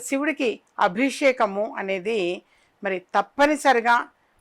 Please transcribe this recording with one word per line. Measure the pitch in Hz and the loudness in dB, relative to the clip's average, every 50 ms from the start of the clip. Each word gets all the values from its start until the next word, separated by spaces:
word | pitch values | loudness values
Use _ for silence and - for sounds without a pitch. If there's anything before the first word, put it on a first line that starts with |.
| - - | -2 -4
శివుడికి | 277 269 294 311 285 - 269 220 202 - _ _ _ - 208 196 | -4 -2 -2 -2 -2 -2 -2 -4 -4 -6 _ _ _ 0 0 0
అభిషేకము | 175 226 269 269 - - 302 262 247 247 226 202 196 202 214 - - - 196 | 0 0 -2 -2 0 0 0 2 2 2 0 -2 0 -2 -4 -4 -6 -8 -6
అనేది | 196 196 190 175 220 233 208 175 175 185 208 - _ _ _ _ _ _ - | -4 -4 -4 -4 -4 -2 -2 -2 -2 -4 -6 -10 _ _ _ _ _ _ -8
మరి | 202 196 190 180 180 _ - 202 | -6 -6 -6 -6 -6 _ -2 -2
తప్పనిసరిగా | 208 - - 277 285 302 302 285 - 277 247 233 220 240 233 247 277 - _ _ _ _ _ _ | -2 0 0 2 2 2 2 2 2 2 4 4 4 2 2 2 0 -4 _ _ _ _ _ _